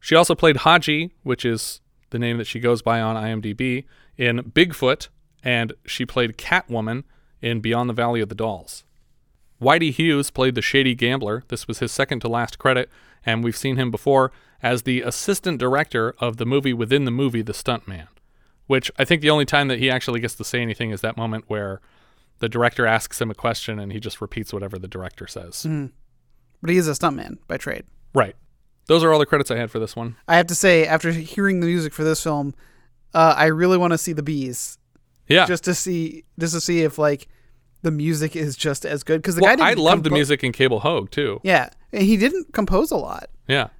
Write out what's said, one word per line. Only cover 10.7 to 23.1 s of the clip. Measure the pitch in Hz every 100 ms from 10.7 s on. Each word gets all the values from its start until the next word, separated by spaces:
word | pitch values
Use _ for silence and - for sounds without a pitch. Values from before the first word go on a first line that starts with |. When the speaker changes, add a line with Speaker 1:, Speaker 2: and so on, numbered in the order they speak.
| 139 131 117
Speaker 1:
gambler. | 120 131 107 110 -
This | 120 -
was | 113
his | 120
second | - 139 131
to | 117
last | 117 117 -
credit, | 139 127 127 _ _ _
and | - 113
we've | 117 113
seen | 139 131
him | 127
before | 110 - 139 131 - _ _
as | 117 123
the | 131 127
assistant | 120 - - 196 185 151
director | 127 135 156 127 113 -
of | 120 113
the |
movie | 117 135 139
within | 120 113 139
the | 135
movie, | 120 139 117
The | 110
Stuntman, | 104 - 120 - 92 - _ _ _ _ _ _
which | 135 - -
I |
think | 135 170
the | 147
only | 151
time | 139 147 139
that | 123
he | 131
actually | 127 - 120
gets | 123
to | -
say | 113 123
anything | 117 107 117
is | 104
that | 110 113
moment | 113 110 -
where | 107 101 95 _ _ _ _ _ _
the | 113
director | 117 120 -
asks | 117 110 -